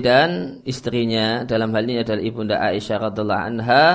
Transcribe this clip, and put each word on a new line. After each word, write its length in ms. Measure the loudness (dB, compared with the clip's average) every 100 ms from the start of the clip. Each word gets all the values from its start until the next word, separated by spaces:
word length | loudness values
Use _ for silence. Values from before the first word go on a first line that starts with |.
dan 560 | 4 4 4 0 -8 -10 -10
istrinya. 800 | -8 -4 -2 0 0 0 -2 -2
Dalam 240 | -2 0
hal 160 | 0 0
ini 160 | -2
adalah 160 | -2 -2
Ibunda 360 | -4 -4 -2 0
Aisyah 380 | 0 -2 -2 -4 -4
radhiyallahu 380 | -4 -2 -2 -2
anha. 380 | -4 2 6 6